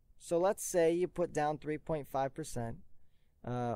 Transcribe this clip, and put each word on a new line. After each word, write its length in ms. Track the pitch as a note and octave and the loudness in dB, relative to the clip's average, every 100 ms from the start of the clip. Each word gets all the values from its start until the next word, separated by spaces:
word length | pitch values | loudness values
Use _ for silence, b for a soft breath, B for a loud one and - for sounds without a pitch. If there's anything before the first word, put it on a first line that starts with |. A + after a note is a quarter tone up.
| _ - | _ -20
So 180 | - E3+ | -2 2
let's 260 | F#3 G#3+ | 4 2
say 280 | - F#3 E3 | 0 4 6
you 160 | E3+ F3+ | 4 2
put 240 | - E3+ | 0 -2
down 260 | D#3 D3 D3+ | 0 0 0
three 200 | C#3+ D3+ | -4 -6
point 280 | - D#3+ C3+ | -4 -4 -2
five 240 | C3+ C3+ | -2 -2
percent, 440 | D3 D3+ C3+ A#2 D#3 - - - - _ _ | -2 -6 -4 -4 -6 -14 -18 -20 -20 _ _
uh, 300 | - B2 A#2+ | -6 -4 -2